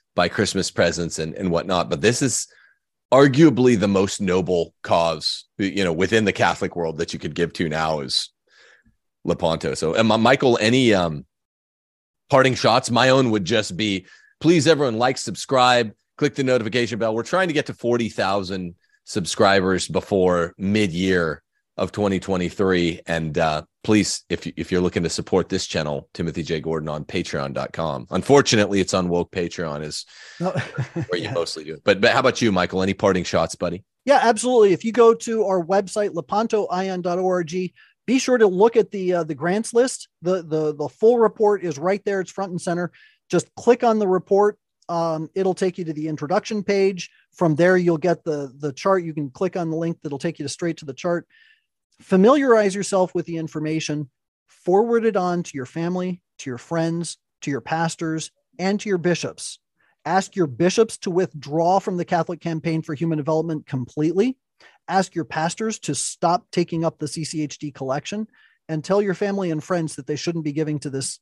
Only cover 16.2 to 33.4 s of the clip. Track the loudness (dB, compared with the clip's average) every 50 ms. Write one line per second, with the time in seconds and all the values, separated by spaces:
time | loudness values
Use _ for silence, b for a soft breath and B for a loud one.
16.2 | -2 -2 0 0 0 2 2 2 0 0 -2 -2 -2 -2 -2 -2 -2 -2 -2 -2
17.2 | -4 -2 0 0 0 0 0 -2 -2 -4 -8 -4 -2 0 0 0 0 -2 -2 -2
18.2 | -2 -2 -2 -2 -4 -6 -8 -8 -8 -10 -12 _ _ _ _ _ _ -8 -6 -6
19.2 | -4 -4 0 2 4 6 6 4 4 2 0 0 -2 -2 -4 -4 -2 0 2 2
20.2 | 4 4 2 2 0 -2 -6 -6 -2 0 2 2 0 0 0 -2 0 2 2 2
21.2 | 0 -2 -4 -8 _ _ _ _ _ _ -6 -6 -6 -4 -2 -2 0 0 0 -2
22.2 | -2 -2 -2 -2 -2 -4 -2 0 0 2 2 2 2 0 -2 -4 -6 -4 -4 -4
23.2 | -4 -4 -2 0 0 0 0 -2 -6 _ _ _ 0 2 4 4 4 2 -2 -8
24.2 | _ -6 -6 -6 -6 -10 -10 -10 -6 -2 0 0 0 0 0 -2 -4 -2 -4 -6
25.2 | -4 0 0 0 0 0 -4 -6 -4 -4 -4 -4 -4 -4 -6 -8 -10 _ -8 -6
26.2 | -6 -4 -4 -6 -6 -4 -4 -4 -4 -4 -4 -4 -4 -6 -8 -8 -8 -6 -6 -6
27.2 | -6 -4 -4 -6 -6 -4 -6 -6 -8 -8 -6 -6 -6 -4 -6 -6 -8 -6 -6 -2
28.2 | 2 6 6 6 6 4 2 2 2 2 2 0 0 0 0 -2 0 0 0 -2
29.2 | -2 -4 -4 -6 -6 -6 -6 -8 -8 -8 -6 -8 -8 -10 -10 -12 -14 B B B
30.2 | B B B B -6 -4 -4 -4 -6 -6 -6 -8 -8 -8 -6 -8 -6 -6 -6 -6
31.2 | -6 -4 -4 -4 -4 -4 -6 -12 -12 -12 -12 -4 0 0 2 4 4 2 4 4
32.2 | 2 2 2 2 0 2 2 2 0 0 0 -2 0 -2 -2 2 2 2 2 2
33.2 | -2 -2 0 0